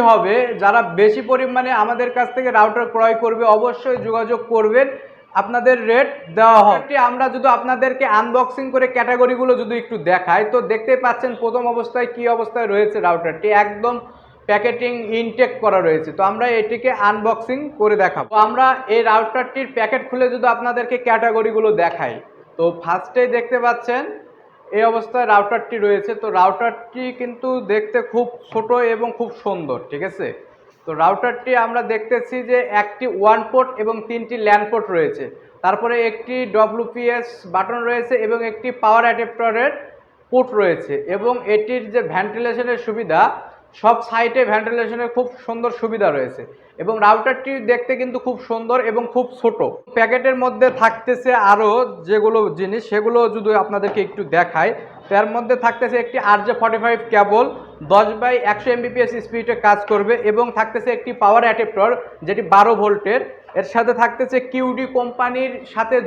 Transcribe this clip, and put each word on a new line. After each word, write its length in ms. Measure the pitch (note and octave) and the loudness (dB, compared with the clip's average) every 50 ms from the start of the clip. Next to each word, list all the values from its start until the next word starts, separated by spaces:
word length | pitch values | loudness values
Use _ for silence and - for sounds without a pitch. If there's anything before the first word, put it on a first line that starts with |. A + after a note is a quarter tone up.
| A#3+ A3+ | 4 6
হবে, 280 | A3+ G3+ - F#3+ G#3+ A#3+ B3+ A#3+ A3 F3 | 6 4 4 2 2 2 0 0 -2 0
যারা 180 | F#3+ G3 G#3+ A#3 A3+ F3 E3+ F3 | 2 4 4 4 2 0 2 4
বেশি 220 | G#3 G#3+ G#3+ C4 A#3+ A3+ | 4 4 4 2 0 0
পরিমাণে 420 | B3+ B3+ C4 B3+ B3 B3+ B3 B3+ B3+ A3+ G#3+ | 0 0 0 0 -2 -2 -2 0 0 0 0
আমাদের 260 | A3 A#3+ A#3 B3 A#3+ A#3+ B3 | 0 0 -2 -2 -2 -2 -2
কাছ 100 | B3 A#3+ A#3+ | -2 -2 -2
থেকে 140 | B3+ B3+ B3+ | -4 -2 2
রাউটার 340 | A3+ A3 G#3+ A3 G#3+ A#3 A#3+ A#3 A3+ | 4 4 4 4 4 0 -4 -2 0
ক্রয় 240 | A3+ A3+ A3+ A3 A3+ A#3+ | 2 2 2 2 2 0
করবে, 200 | A3+ A3+ A3 A#3 A3 G#3+ G#3+ | -2 -2 2 4 4 4 4
অবশ্যই 420 | A#3 B3 A#3+ A#3+ - C4+ B3 A#3+ G3+ A3 | 2 0 -2 -4 -4 -4 -4 -4 -4 -4
যোগাযোগ 320 | A3+ A#3 A3+ G#3+ A#3+ A#3 A#3 A3+ A#3 | -4 -2 -2 -2 -4 -4 -2 0 0
করবেন, 320 | A3+ G#3+ G#3+ G#3+ B3+ C#4 C#4 C4 - - - - - - _ - F#3+ | 2 2 4 4 2 2 2 0 -6 -14 -20 -20 -20 -18 _ -2 -2
আপনাদের 380 | G3+ G#3 A#3+ A#3+ A3 B3+ B3+ A#3+ A3+ G#3+ | -2 -2 -2 0 2 2 2 2 2 2
রেট 200 | A3+ B3 C#4+ C#4 - - - - D#3+ G3+ | 2 2 2 0 -2 -8 -14 -6 0 4
দেওয়া 240 | A3+ A3+ A3+ A3 G3+ G#3 | 6 8 8 8 8 8
হবে। 120 | G3 D#3+ C#3 | 6 4 0
এটি 100 | - C#4+ C#4 A#3+ A#3+ | -2 0 2 2 2
আমরা 180 | B3 B3+ C4+ C4 - | 2 0 -2 -2 -2
যদি 120 | C4 A3+ C4 A#3+ A3+ | 0 2 2 2 2
আপনাদেরকে 480 | A3+ B3+ B3+ A#3 B3+ C4 C4 C4 C4+ A#3 G#3 G#3+ | 2 -2 -2 0 0 0 0 0 0 2 2 2
আনবক্সিং 460 | A3 A#3 A#3 B3+ B3+ B3+ - - C4+ C4 A#3+ | 2 2 2 0 0 0 -4 -8 -6 -4 -2
করে 120 | C4 B3+ B3+ B3+ | 0 0 0 0
ক্যাটাগরিগুলো 560 | B3 A#3 A#3+ B3 A#3+ B3 B3+ B3+ A#3+ B3+ B3+ B3 B3 | 0 0 0 2 2 2 2 2 2 2 2 2 0
যদি 120 | B3 G#3 A#3+ A#3 | 0 -4 -6 -6
একটু 140 | A#3+ - A#3 G3+ D#3 F3 | -6 -6 -8 -6 0 0
দেখাই, 320 | F3+ F3+ F3+ - E3+ G3 G#3+ G#3+ B3+ | 0 2 2 2 2 2 2 2 0
তো 40 | B3 - - | 0 0 0
দেখতেই 280 | A3 A3 - C4 B3+ B3+ B3+ | -2 -2 0 0 0 2 2
পাচ্ছেন 260 | A#3+ A#3+ C4 - B3+ A#3 G3+ | 0 0 -2 -4 -6 -4 -4
প্রথম 220 | A#3 A3+ A3 B3 A#3+ A#3+ A#3 | -4 -4 -2 -2 -2 -2 -2
অবস্থায় 340 | A#3 A3 A#3 - B3 A#3+ A#3+ A#3+ | -2 -4 -4 -4 -4 -4 -4 -4
কি 100 | A#3+ A#3+ A#3 A#3 | -4 -2 0 0
অবস্থায় 320 | A3+ A3 G#3+ - B3 A#3 G#3+ | 0 -2 -4 -4 -4 -2 0
রয়েছে 280 | G3+ G3+ G#3 G#3+ G#3 A3 | 0 0 0 0 0 0
রাউটারটি, 480 | F3+ F3 E3+ E3 E3+ E3 D#3 D#3+ - G#3 G#3 G3+ G#3 | 0 0 0 0 -2 -4 -6 -4 0 2 4 4 2
একদম 320 | G3+ G#3 G3+ G#3+ A#3+ B3 A#3+ - - - - - - - _ _ - | 2 -2 -4 -4 -4 -4 -4 -8 -14 -20 -20 -20 -20 -20 _ _ 0
প্যাকেটিং 420 | G#3 G#3 G#3+ A#3+ A#3 - D#3+ A#3+ B3 A#3+ A3+ G#3 A3 A3+ | 0 0 0 0 -2 -2 -4 -4 -4 -6 -6 -4 -4 -4
ইনটেক 320 | A#3 A3+ - B3 B3+ - - - - | -4 -4 0 0 0 0 0 0 0
করা 160 | G#3 F#3+ F#3+ F3 E3 | 2 2 4 4 2
রয়েছে। 220 | D#3 D#3 D#3 D#3 D3+ - | 2 0 0 -4 -2 0
তো 40 | G3 G3 | 0 0
আমরা 160 | G#3 A3 A#3+ B3 A#3 A3+ | 0 0 0 0 0 0
এটিকে 280 | G#3+ G#3+ A#3 A3+ A#3+ B3+ A#3+ G#3+ G3+ G#3 | 0 -2 -4 -2 -2 -2 0 2 2 2
আনবক্সিং 480 | G#3+ G#3+ G#3 A3+ A3 A3 - - B3+ C#4 D4+ D4 - - | 2 2 0 -2 -2 -2 -4 -6 -6 -6 -6 -8 -4 0
করে 140 | G#3 G#3+ G#3+ G#3 F#3+ | 0 2 2 2 2
দেখাবো। 240 | F3 - - C3+ - A3 | 0 0 -4 -6 0 2
তো 40 | G#3+ G#3+ | 4 4
আমরা 200 | G#3+ A#3 B3 C4 C4 B3+ - - - G#3+ | 4 4 4 2 2 2 0 -2 0 0
এই 60 | A#3 A3 - | 2 4 4
রাউটারটির 580 | G#3+ A3 A3+ A3 - C4 B3 B3+ - C4+ C4+ - - | 4 2 2 0 -2 -4 -4 -4 -6 -8 -8 -6 -4
প্যাকেট 260 | A#3 A3 A3 C4 B3+ - - | -4 -2 -2 -2 -4 -4 -4
খুলে 160 | - B3+ B3+ B3 A#3+ | -2 0 0 0 0
যদি 120 | B3 A3 B3 A#3 | 0 0 0 0
আপনাদেরকে 420 | A#3+ A#3+ A#3+ A#3+ B3 A#3 - B3 B3 B3 | 0 0 -2 -2 -4 -4 -4 -4 -2 0
ক্যাটাগরিগুলো 640 | B3 A3+ A3 A3+ A#3 G#3+ A3+ A3 A3 G#3+ A3 G#3+ A3 F#3 F3 E3+ | 2 2 2 2 2 2 2 0 0 0 2 2 2 2 2 2
দেখাই, 320 | E3 E3+ - D3+ B2 A2+ G#2+ - - - - - _ _ - | 0 -2 -2 -6 -6 -6 -8 -14 -18 -20 -20 -20 _ _ -2
তো 60 | E3 E3+ E3+ E3+ - | -2 -2 -2 -4 -4
ফার্স্টেই 460 | E3+ E3+ F#3 - - - B3+ B3 B3 A3+ | -4 -4 -4 -4 -4 0 0 0 2 0
দেখতে 220 | A#3+ A#3+ A#3 B3 B3 A#3+ | -2 -2 -2 -2 0 2
পাচ্ছেন 380 | A#3+ A#3+ A#3+ - A#3+ A#3+ C4 D4 G#4+ G#4+ - - - - - - _ _ _ _ - | 0 0 0 -2 -4 -4 -4 -4 -6 -10 -14 -16 -20 -20 -20 -20 _ _ _ _ -4
এই 160 | - G#3 A3+ A3+ | 0 2 2 2
অবস্থায় 360 | A3+ A3+ A3 A3 - B3 B3 A3 | 2 0 -4 -4 -2 -2 2 4
রাউটারটি 460 | G#3+ G3+ G3+ G3+ G3+ G3 - - B3 A3 G3+ | 4 4 4 2 -2 -4 -4 -6 -4 -2 0
রয়েছে। 260 | G#3 G3+ G3 G3+ - A3+ G#3+ | 2 2 0 -2 -4 -8 -6
তো 60 | - G#3+ F#3 F3+ | -6 -2 2 4
রাউটারটি 640 | F#3+ F#3+ F#3+ - A#3 A#3 A#3 - - - - B3 B3+ B3+ B3 B3+ | 4 4 4 0 -2 -4 -4 -6 -12 -14 -12 -10 -8 -8 -8 -8
কিন্তু 300 | B3 A#3+ A#3+ A3+ - B3+ B3+ B3+ G#3 F#3 | -10 -10 -8 -8 -6 -4 -4 -4 -2 -2
দেখতে 280 | G#3 G#3+ G#3+ G#3+ - B3 A3 - | -2 -2 -2 -2 -2 -4 -4 -2
খুব 140 | - A#3 A#3+ - - - - - | -2 -4 -4 -4 -6 -12 -14 -8
ছোট 180 | - A3 G#3+ A3 B3 B3 A#3+ A3+ A3+ | -6 -6 -2 0 0 2 2 0 0
এবং 120 | G#3+ A#3 A#3+ - - | -2 -4 -4 -6 -6
খুব 100 | A#3 G#3+ - - - | -8 -8 -8 -8 -6
সুন্দর, 340 | G#3 G3 F3 D#3+ C#3 B2+ A#2+ - - | -6 -6 -4 -4 -6 -6 -6 -8 -10
ঠিক 120 | C#3+ C#3+ E3 F#3+ | -10 -8 -8 -8
আছে? 180 | - - F3 - - - - - - _ _ _ _ _ _ - | -8 -8 -8 -8 -8 -12 -16 -20 -20 _ _ _ _ _ _ -8
তো 60 | D#3+ D3+ D#3+ | -2 2 2
রাউটারটি 480 | F3 G3+ - - B3 A#3+ A#3+ - B3+ B3+ A#3+ A3+ | 2 2 2 0 -2 -2 -4 -2 0 2 2 2
আমরা 160 | A3+ A#3 A#3+ A#3 G3+ A3+ | 2 0 -2 -2 -2 -4
দেখতেছি 440 | A3 G#3+ - B3 A#3 A#3+ - B3+ B3+ B3 A3 | -4 -2 -2 -2 -2 -2 -4 -8 -8 -2 0
যে 80 | B3 B3 A#3+ F#3+ G#3 G#3 | 0 0 0 0 0 0
একটি 240 | G#3 G#3 - - B3+ B3 F3+ F#3+ | 0 -2 -4 -8 -6 -6 -2 2
ওয়ান 220 | G3 G#3+ A3 - A3+ - | 4 4 4 4 2 0
পোর্ট 180 | - C4 C4 B3+ - G#3+ G#3+ | 0 0 0 0 -2 -4 -4
এবং 120 | G#3+ A3+ A3 G#3+ - | -4 -4 -6 -6 -8
তিনটি 260 | A#3 A#3 A3+ - B3 A#3 G#3+ | -8 -8 -8 -8 -6 -2 2
ল্যান 180 | G#3 G#3 G#3 G#3 G#3 | 4 4 2 2 0
পোর্ট 140 | - A3 - - F#3 | -4 -4 -4 -2 -2
রয়েছে, 300 | E3 D#3 C#3 - - C3+ A#2 - - - - _ _ - | 0 0 -2 -2 -6 -10 -12 -14 -16 -20 -20 _ _ -2
তারপরে 320 | F3+ G3 - - A#3 A#3+ A#3+ A#3 A3+ | -2 -2 0 -2 -2 -2 0 -2 -2
একটি 260 | G#3+ A3 - - B3+ B3+ B3+ G#3 F#3+ | -4 -6 -10 -8 -6 -6 -6 -2 0
ডব্লিউপিএস 720 | G#3+ A3 G#3 G3+ A#3 A#3 A#3 - A#3+ A#3+ A#3+ A#3+ A#3+ A#3+ A#3+ - - - F#3 E3+ | 2 2 2 0 -4 -8 -8 -8 -4 -2 -2 -2 -2 -4 -8 -14 -20 -12 -6 -4
বাটন 260 | F#3+ F#3+ - A#3+ A#3+ A#3 A#3 | -2 -2 -2 -4 -4 -4 -2
রয়েছে 240 | A#3+ A#3+ A#3+ A#3 B3+ A#3 A3 | -2 -2 -2 -2 -2 -2 0
এবং 140 | G#3+ A#3 A#3 A#3 A3+ | -2 -2 -2 -4 -6
একটি 180 | G#3+ A3 - B3+ B3 - - | -8 -8 -8 -8 -6 0 2
পাওয়ার 200 | G#3+ A3 A#3 A#3 A#3 | 4 4 4 4 4
অ্যাডাপ্টারের 640 | A3+ A#3 A#3 A3+ - - A#3 A3+ G#3+ A3+ B3 D4 - - - - - - _ _ _ _ _ _ | 2 0 -4 -6 -4 -2 -2 -2 0 0 0 -2 -2 -4 -10 -18 -20 -20 _ _ _ _ _ _
পোর্ট 180 | A#3+ B3+ B3 B3+ G#3+ G#3+ | 0 0 0 0 0 2
রয়েছে 340 | G3 F3+ D#3+ - - - C#3+ C#3 C#3 D#3 F3+ | 2 2 2 -2 -4 -6 -6 -6 -4 -4 -6
এবং 180 | G3 G#3 A#3+ B3 A#3 - G3 G#3+ | -2 -2 -2 -2 -2 -2 0 0
এটির 280 | G#3+ G#3+ A3 B3+ B3 A3 G#3 G3+ | 0 0 0 -4 -6 -4 -4 -2
যে 80 | A#3+ G#3+ D#3+ D#3 | -2 -2 -2 -2
ভেন্টিলেশনের 640 | F#3 G3 G#3 G#3+ A3+ A#3+ A#3+ A3+ A3+ B3 B3 A#3+ A#3 - | -2 -2 -4 -4 -4 -4 -4 -2 -2 -2 -4 -4 -4 -4
সুবিধা, 360 | - G#3+ A3+ A3+ E3 D#3 E3 G#3 - - - - - - - _ _ _ - | -6 -6 -6 -4 0 2 2 2 2 0 -2 -10 -18 -20 -20 _ _ _ 0
সব 140 | - G#3+ A#3 - - - | 2 2 2 2 0 -4
সাইডে 320 | A3+ A3+ A#3 A#3 A#3 C4 B3 G#3 | -2 -2 -2 0 2 2 2 2
ভেন্টিলেশনের 640 | G#3+ G#3+ A3 A3+ A#3 A#3 A#3 G#3+ A3+ A#3 A#3+ A#3 A#3+ | 2 0 0 -2 -2 -4 -4 -4 -4 -6 -6 -4 -4
খুব 120 | B3 B3 B3 - - - | -4 -4 -4 -6 -12 -12
সুন্দর 260 | - A#3 A#3 A#3 A#3+ A#3 - | -10 -8 -4 -4 -4 -4 -4
সুবিধা 260 | A#3 A3 A3+ A3 G#3 F3 | -6 -4 -2 0 0 0
রয়েছে 300 | D3 C#3 B2+ B2 - - - - - - _ _ _ - | 0 0 -2 -6 -8 -12 -16 -18 -20 -20 _ _ _ -8
এবং 120 | F3 F#3+ A3+ A3 G#3 | -6 -4 0 4 6
রাউটারটি 460 | G3+ A3 A3+ - - C4 B3+ - C4 C4+ C4+ A3 A3 | 6 6 4 2 -2 -2 -2 -4 -8 -8 -4 0 0
দেখতে 200 | A#3+ A#3+ A#3+ - C4 B3 | 0 0 0 -4 -4 -4
কিন্তু 160 | B3+ B3+ A#3+ B3+ - | -4 -4 -6 -6 -6
খুব 100 | B3+ B3 G3+ - - | -6 -6 -6 -6 -8
সুন্দর 280 | A3+ A3+ A3+ A3+ B3 B3+ G#3 A3+ | -6 -6 -2 -2 0 0 0 0
এবং 120 | G#3+ A#3 A#3 A#3 - | -2 -4 -4 -2 -2
খুব 120 | B3 B3 B3 - - | -2 -2 -2 -4 -2
ছোট। 200 | - A#3 G#3+ - E3 B2 - - - - - | -2 -2 0 0 -2 -4 -4 -8 -14 -6 0
প্যাকেটের 400 | A#3 A3+ A3 A#3+ B3+ B3 C4+ C4 B3+ B3+ | 0 2 2 2 0 0 0 0 0 0
মধ্যে 240 | B3+ A3 G#3+ B3+ B3+ B3+ - | -2 0 2 2 2 4 4
থাকতেছে 500 | A3+ A3+ - - - B3+ B3 B3 - B3+ B3 A#3 G#3 G3 | 2 2 2 0 -4 -4 -4 -2 0 0 2 4 4 4
আরও 200 | G#3 G#3 A3 G#3 G#3+ A#3+ B3+ G#3+ G3 F3 E3 E3 | 4 4 4 2 2 2 0 -2 -4 -10 -4 -2
যেগুলো 300 | G#3 G#3+ G#3 A3 A3+ A3+ G#3+ F#3+ D3+ D#3+ | 0 2 2 2 2 2 0 0 -2 -4
জিনিস, 220 | F#3+ F#3+ G3+ A3+ G#3+ - | -6 -4 -6 -6 -6 -4
সেগুলো 280 | G3+ G#3 G#3+ A#3 A#3 A#3+ A#3 A3 G3+ | -2 0 0 2 2 2 2 2 0
যদি 140 | A3+ G3+ A3 G#3+ G#3 F#3+ | -2 0 2 2 2 2
আপনাদেরকে 360 | G#3 G#3 G3+ G3 G3+ - A3 F#3+ - | 0 -2 -2 -2 -2 -2 -2 -4 -4
একটু 140 | - G3+ G3 C#3+ D3+ | -6 -10 -6 -2 0
দেখাই, 340 | E3+ F3 F3 - D#3+ E3 G#3 - - - - - - - - | 0 0 2 0 0 0 0 -2 -4 -10 -16 -20 -20 -6 0
তো 40 | G3 G3+ | 2 2
এর 80 | G#3+ A3 A3 | 2 2 -2
মধ্যে 200 | - A3 G#3+ B3 A#3+ A#3+ | -4 -2 -2 0 0 0
থাকতেছে 300 | A#3 A#3 - B3+ A#3 B3 A#3+ A#3 | 0 0 0 -2 -2 -2 -2 -4
একটি 140 | A#3+ - B3+ G#3 G3+ | -4 -4 -2 2 2
আরজে 220 | G#3 G#3 G#3 A3 A#3 G#3+ | 2 2 2 0 -2 0
ফর্টি 200 | A3+ A3+ A3+ A3 G#3+ | 0 0 0 0 0
ফাইভ 160 | A#3 A#3 A3 A3+ - A3 | 0 0 -2 -2 0 2
কেবল, 320 | G#3 G3+ G3+ G3+ A3 B3+ C#4 - - - - - - D3+ D3 F#3+ | 4 4 4 4 2 2 0 -2 -8 -16 -20 -20 -14 -2 4 4
দশ 140 | G3+ A3 G#3 A3 G#3+ | 4 4 4 0 -2
by 140 | A#3+ B3 B3+ A#3+ G3 G#3 | 0 0 0 0 0 0
একশো 180 | G#3 G#3 - C4 A#3+ | -2 0 0 -2 -2
এমবিপিএস 360 | B3 A#3 B3 - B3 A#3+ G#3+ A#3 A#3 - | -2 -2 -2 -2 0 0 0 -2 -6 -8
স্পিডে 300 | - - A#3 A3+ A#3 A3+ A3 A3 | -8 -8 -6 -4 -4 -2 2 4
কাজ 140 | G#3+ G#3 G#3 G#3 - | 4 4 4 2 0
করবে 220 | G#3+ G3+ G3+ G#3 A#3+ A#3 - G#3+ | 0 2 2 2 0 0 0 0
এবং 140 | G#3+ A3 A#3+ A#3 G#3 G#3+ | 2 2 0 0 0 -2
থাকতেছে 320 | A3 A3 - A#3 G#3+ A#3+ A#3+ - | -2 -2 -4 -4 -4 -4 -4 -4
একটি 140 | - - - - A3 | -6 -10 -2 2 4
পাওয়ার 200 | G3+ G#3+ A#3 - A#3+ | 6 6 6 6 4
অ্যাডাপ্টার, 420 | A3 A3+ A3+ G#3+ - G3 G3 A#3 B3 - - - - - D#3 E3 | 2 0 -2 -2 0 0 2 2 2 0 -4 -10 -16 -10 -6 -4
যেটি 140 | G3+ A3+ G#3+ E3+ F#3 | -4 -4 0 4 6
বারো 200 | G3 G#3 A3+ A#3 G3 | 6 8 6 6 4
ভোল্টের। 400 | G#3 G#3 G3+ G3+ - F#3+ A3 C4 - - - - - - - F#3 | 2 2 0 0 0 0 -2 -2 -2 -6 -12 -18 -18 -8 -4 -4
এর 80 | G3 F#3 - | -4 -2 0
সাথে 200 | A3+ A#3 A#3+ A#3+ - | 0 2 2 2 2
থাকতেছে 360 | A#3 A#3 A#3 - C4 B3+ C4 B3+ B3+ - | 0 0 0 -2 -4 -2 -2 -2 -2 -2
কিউডি 340 | - B3+ B3+ B3+ B3 B3 C4 B3+ - B3+ | -4 -2 -2 -2 -2 -4 -6 -4 -2 -4
কোম্পানির 560 | A#3+ A#3+ A#3+ - B3 B3 B3 B3+ C4 C4 A#3+ A3 - - - | -4 -4 -4 -4 -4 -2 -2 -2 -4 -4 -6 -10 -14 -8 -4
সাথে 220 | A3 A3+ A3+ B3+ B3 G#3+ | -4 -2 0 0 0 0